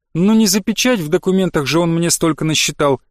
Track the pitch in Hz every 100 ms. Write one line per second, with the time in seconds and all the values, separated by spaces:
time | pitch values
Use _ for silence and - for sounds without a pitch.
0 | _ 156 196 220 214 202 196 208 254 240
1 | 151 170 190 190 180 160 131 160 170 165
2 | 170 - 165 156 156 151 - 147 147 135
3 | _